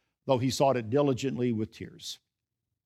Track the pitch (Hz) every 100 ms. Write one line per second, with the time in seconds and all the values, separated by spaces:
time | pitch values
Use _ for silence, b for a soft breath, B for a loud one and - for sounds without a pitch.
0 | _ _ - 127 127 - 139 123 107 143
1 | 143 131 135 131 120 110 107 - - -
2 | - - _ _ _ _ _ _